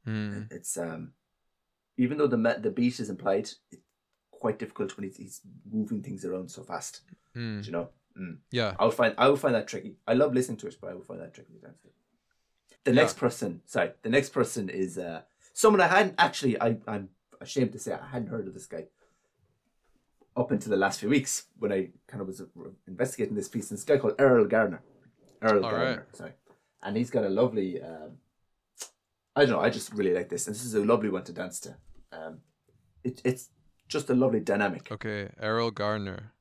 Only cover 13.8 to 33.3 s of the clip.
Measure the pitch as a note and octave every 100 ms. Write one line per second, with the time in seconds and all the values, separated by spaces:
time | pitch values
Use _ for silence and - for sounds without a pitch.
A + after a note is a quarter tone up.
13.8 | - - A2 C3+ C#3 C3+ A#2+ A#2 G2 -
14.8 | F#2 E2+ F2 E2 _ _ _ - A3 G3+
15.8 | E3+ F#3 G3 - E3+ - C3+ A2 A2+ G#2+
16.8 | - G#2 F#2+ _ _ - - C#3 A#2+ F#2+
17.8 | A2 E2 C#3 B2 G2+ A2+ F#2+ F2 - E2
18.8 | D#2+ _ _ _ _ _ _ _ _ _
19.8 | _ _ _ _ _ - A#2+ A2 A2+ G2
20.8 | G2 - G#2 C#3 C3+ - - _ G#2 G2
21.8 | F#2 _ _ G#2 F#2+ F#2 E2+ - - -
22.8 | - F#2 F2+ - G#2 G#2 - A2+ - G#2
23.8 | - C#3+ A2 - C#3 B2 G2+ A2+ G#2 F2
24.8 | _ _ _ _ _ _ A2 G#3 A#2 G#2+
25.8 | B2+ A2+ - - - - _ _ _ _
26.8 | G2+ G#2+ A#2+ A#2+ G2+ G2 B2 A2 F#2 E2
27.8 | E2 D#2+ D#2 - _ _ _ _ _ _
28.8 | - _ _ _ _ C#3 C3+ F#2+ A2+ A2+
29.8 | - G#2 F#2+ F2+ - E2+ - G#2+ B2 A2
30.8 | G#2 A#2 G#2+ F#2 - F2 F2+ - - -
31.8 | - - - D#2+ D#2+ - _ _ _ _
32.8 | _ _ B2 - B2+